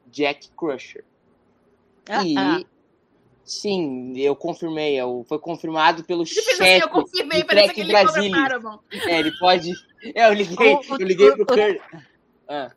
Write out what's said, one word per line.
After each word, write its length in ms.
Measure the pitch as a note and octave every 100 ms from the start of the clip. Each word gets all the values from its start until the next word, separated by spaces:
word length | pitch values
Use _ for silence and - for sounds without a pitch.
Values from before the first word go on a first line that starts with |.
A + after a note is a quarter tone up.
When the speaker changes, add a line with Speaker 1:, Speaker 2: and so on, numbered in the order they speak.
| B2
Speaker 1:
Jack 420 | B2+ C#3+ D3 -
Crusher. 540 | - E3 B2+ - - _ _ _ _ _ _ _ _ _ _ -
Speaker 2:
Ah, 160 | A3+
Speaker 1:
E, 120 | F3+ C#3+
Speaker 2:
ah. 260 | F#3+ E3 - _ _ _ _ _ _ _
Speaker 1:
sim, 720 | - - G#3 F#3 D3+ B2+ B2+ B2+
eu 160 | C#3+
confirmei, 640 | C#3 E3+ D#3+ E3+ D#3 D3+ C3+
eu, 240 | B2 B2 A#2
foi 100 | D3+
confirmado 680 | E3+ D#3+ E3 D#3+ D#3+ E3
pelo 180 | D#3+ F3
Speaker 3:
Ele 80 | D#3+
fez 160 | G#4 A4+ F4+
Speaker 1:
chefe 60 |
Speaker 3:
assim, 200 | F#3 F#3
"Eu 60 | D#4+
confirmei", 520 | E4 - F4+ C#4+ D#4+
Speaker 1:
do 40 | -
Speaker 3:
parece 200 | D4 G3+
Speaker 1:
Trek 80 |
Speaker 3:
que 60 | G#3+
ele 80 | G3
ligou 160 | G#3
pro 80 | G3
Speaker 1:
Brasilis. 300 | G#3 G3+ C#4
Speaker 3:
Paramount. 380 | C4+ B3 A3 G#3 _
Speaker 1:
É, 260 | G3+ G#4+ E3
ele 200 | D#3 -
pode... 340 | F3+ F3+ E3 F3 _ _ -
é, 140 | G#3+ A3+
eu 40 |
liguei, 420 | G#3 F3+ F#3+ A3+
Speaker 2:
O, 40 | C#4+
o, 220 | A3 F3+
Speaker 1:
eu 60 | F#3+
liguei 260 | F3+ G#3
pro 100 | G#3+
Speaker 2:
o, 40 | G3
Speaker 1:
Kurt. 340 | G#3 G#3 E3+ - D#3+ - _ _ _ -
Ah, 220 | D3 B2+